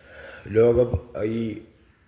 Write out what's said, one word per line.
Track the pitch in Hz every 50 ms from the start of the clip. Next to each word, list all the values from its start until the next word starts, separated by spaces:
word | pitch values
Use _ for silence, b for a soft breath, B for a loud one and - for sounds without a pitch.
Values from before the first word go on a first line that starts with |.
| B B B B B B B B B
ലോകം | B 98 110 113 120 120 120 123 120 - - - - - - 104
ഈ, | 110 113 117 117 113 104 107 - - _ _ _ _ _ _ _